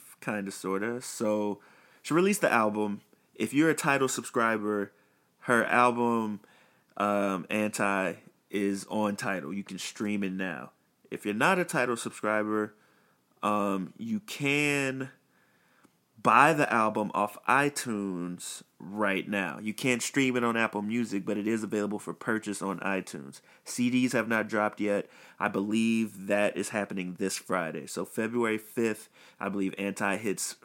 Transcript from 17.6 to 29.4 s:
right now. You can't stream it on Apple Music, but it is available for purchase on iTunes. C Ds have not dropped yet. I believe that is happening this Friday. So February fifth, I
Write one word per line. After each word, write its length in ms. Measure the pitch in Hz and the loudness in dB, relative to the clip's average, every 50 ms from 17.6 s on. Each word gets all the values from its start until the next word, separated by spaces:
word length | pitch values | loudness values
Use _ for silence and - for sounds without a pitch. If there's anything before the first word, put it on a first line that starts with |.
| 143 143 143 - - 127 110 104 101 98 92 87 87 90 87 87 - - - - - _ _ - | 4 2 0 -4 -4 -4 -4 -2 -2 -4 -4 -4 -4 -6 -6 -8 -10 -12 -14 -14 -16 _ _ -20
right 480 | - 87 98 107 107 98 98 92 - - | -16 -10 -4 -2 0 0 0 0 -2 -2
now. 300 | 104 101 95 85 67 71 | -2 -2 -2 -2 -4 -6
You 140 | 107 107 104 | -6 -6 -6
can't 280 | - - 131 123 117 | -2 0 0 0 0
stream 360 | - - - 139 135 127 123 123 | 0 0 2 2 2 2 2 2
it 60 | 120 | 2
on 120 | 117 113 | 2 2
Apple 280 | 117 113 107 - 104 104 | 2 2 0 0 -2 -4
Music, 420 | 104 110 120 117 104 - 101 92 | -2 -2 -2 -2 -2 -2 -4 -2
but 120 | - 104 104 | -2 -4 -2
it 100 | 101 110 | 0 0
is 160 | 113 110 110 | 0 0 -2
available 360 | 101 - 107 104 107 104 98 | -2 -2 0 0 0 -2 -4
for 140 | - 95 85 | -6 -8 -10
purchase 480 | - - - 110 107 - 104 101 - | -8 -4 -2 -2 -2 -2 -4 -6 -4
on 180 | 85 98 95 87 | -4 -4 -4 -4
iTunes. 640 | - 95 98 95 92 - - 78 69 69 69 - - - - _ - | -4 -2 -2 -2 -4 -6 -8 -12 -12 -14 -16 -18 -20 -20 -20 _ -16
C 240 | - - - 123 123 | -8 -2 0 2 2
Ds 240 | 123 127 127 127 127 | 4 4 2 4 2
have 140 | 123 110 113 | 2 2 2
not 200 | 117 110 107 104 | 2 0 0 0
dropped 320 | 107 107 104 107 - - | 2 2 2 2 0 0
yet. 300 | 104 104 101 98 - - - - - - - - | 0 0 0 0 -2 -4 -10 -20 -20 -18 -8 -4
I 80 | - 104 | -4 -2
believe 800 | 98 101 98 104 107 113 113 113 113 113 113 107 104 98 95 98 | 0 0 0 0 2 2 2 4 2 2 0 -2 -4 -6 -2 0
that 280 | 101 104 104 95 - | 2 4 4 2 2
is 140 | - 101 - | -2 -4 -4
happening 460 | - 107 101 - 98 95 92 90 90 - | -2 -4 -4 -4 -4 -6 -6 -6 -4 -2
this 200 | 101 92 - - | -2 -2 -2 -4
Friday. 500 | - - 92 92 85 80 78 80 71 - | -4 -2 -2 0 0 -2 -4 -8 -10 -8
So 180 | - 85 92 | -6 -6 -6
February 540 | - - - 110 113 117 120 117 110 110 107 | -6 -4 -4 -2 -2 0 0 0 0 0 -2
fifth, 500 | - - - 123 117 113 107 - - - _ - - - - | -4 -6 -2 0 0 0 0 -2 -8 -18 _ -20 -20 -20 -12
I 100 | - | -8